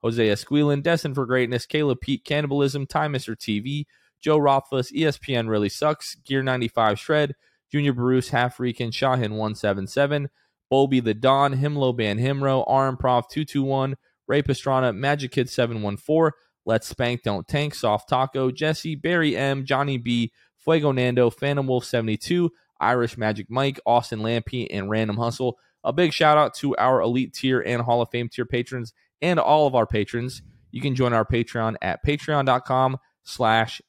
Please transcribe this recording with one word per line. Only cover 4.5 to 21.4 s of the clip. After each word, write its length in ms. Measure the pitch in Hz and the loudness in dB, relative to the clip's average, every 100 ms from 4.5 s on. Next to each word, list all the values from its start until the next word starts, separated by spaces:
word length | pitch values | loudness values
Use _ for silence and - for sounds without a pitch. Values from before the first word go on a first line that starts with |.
| 135 - 135 127 | 2 0 -4 -4
E 140 | - 151 | -2 -2
S 100 | 139 | -2
P 180 | - | -4
N 140 | 123 113 | -4 0
Really 220 | 107 101 | 0 0
Sucks, 460 | - 151 156 - - | 0 -2 -2 -8 -16
Gear 260 | - 135 | -4 -2
ninety-five 560 | 131 127 117 - 110 104 | 0 -2 -2 0 2 0
Shred, 360 | - 151 147 139 _ _ _ | 0 0 0 -4 _ _ _
Junior 200 | 147 143 | 0 0
Bruce, 360 | 123 123 127 - | 0 2 2 2
Half 320 | 127 123 - | 0 0 -2
Rican, 300 | 123 113 117 | -6 -4 -6
Shahin 440 | 117 135 127 110 | -2 0 0 -2
one 200 | 107 107 | -2 -4
seven 320 | 104 107 98 95 | -2 -2 0 -2
seven, 420 | - 143 143 139 _ _ _ _ | 0 0 0 -4 _ _ _ _
Bobby 300 | 135 139 131 | 2 4 2
the 140 | 113 | 2
Don, 400 | 107 131 139 143 | 2 2 4 2
Himlo 420 | 135 147 147 131 120 | 2 -2 0 0 0
Ban 220 | 107 104 | 0 0
Himro, 460 | 127 139 139 131 - | 0 0 0 0 2
Arm 300 | 135 135 127 | 2 2 0
Prof 300 | 131 123 - | 2 2 0
two 160 | - | -6
two 180 | 156 143 | -4 -2
one, 340 | 135 135 135 135 _ _ - | 0 0 -2 -6 _ _ -2
Ray 160 | 139 | 0
Pastrana, 520 | 139 131 - 131 127 | 0 -2 0 2 2
Magic 380 | 101 139 147 131 | 0 -2 -2 -2
Kid 160 | - 123 | -2 -2
seven 340 | - 120 113 | 0 -2 0
one 140 | 104 101 | -4 -6
four, 380 | - 156 160 - _ _ | 0 2 2 0 _ _
Let's 240 | - 113 - | -2 -2 -2
Spank 340 | - 120 123 | -4 -2 -2
Don't 240 | - 101 - | -2 -4 -2
Tank, 280 | 147 147 | -2 -2
Soft 340 | - 117 107 - | -2 0 0 0
Taco, 420 | 127 135 135 131 | -2 0 0 -2
Jesse, 460 | 131 156 156 165 151 | 0 -2 -2 -6 -4
Barry 400 | 160 175 156 98 | 0 2 2 0
M, 280 | 139 139 | -2 -2
Johnny 340 | 135 135 143 131 | -2 0 0 -2
B, 340 | 117 120 113 _ _ _ | 0 0 0 _ _ _
Fuego 320 | - 160 147 | 0 2 2
Nando, 400 | 131 123 123 123 | 2 2 4 2
Phantom 360 | - | 2